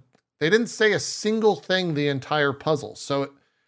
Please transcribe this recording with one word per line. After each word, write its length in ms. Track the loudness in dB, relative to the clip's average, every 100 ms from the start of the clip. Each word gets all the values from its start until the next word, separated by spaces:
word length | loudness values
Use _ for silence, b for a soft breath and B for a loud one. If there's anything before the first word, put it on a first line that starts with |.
| -16 _ _ _
they 120 | 2
didn't 160 | 2 0
say 240 | 0 2
a 80 | 2
single 560 | -2 -4 -2 2 2 2
thing 380 | 0 0 0
the 140 | 0 0
entire 440 | -2 -2 0 0
puzzle. 420 | 0 0 -2 -2
So 280 | -12 -4 -4
it, 80 | -4 -8 _ _